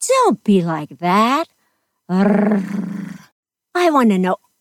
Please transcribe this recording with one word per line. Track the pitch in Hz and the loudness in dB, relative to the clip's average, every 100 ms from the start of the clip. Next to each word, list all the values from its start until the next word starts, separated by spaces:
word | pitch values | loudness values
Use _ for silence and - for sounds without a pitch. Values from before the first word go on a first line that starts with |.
| - | -2
don't | 523 466 208 | 2 2 0
be | - 196 | 2 2
like | 170 156 147 139 | 0 -6 -10 -6
that. | 175 196 226 285 339 _ _ _ _ _ - | -2 2 2 0 -6 _ _ _ _ _ -6
Rrrr. | 180 202 202 208 202 190 - - - - - - _ _ _ _ | 0 2 2 0 -2 -4 -8 -8 -10 -12 -16 -20 _ _ _ _
I | 359 349 | -2 2
want | 294 233 | 4 2
to | 185 | 2
know | 180 185 _ _ | 0 -4 _ _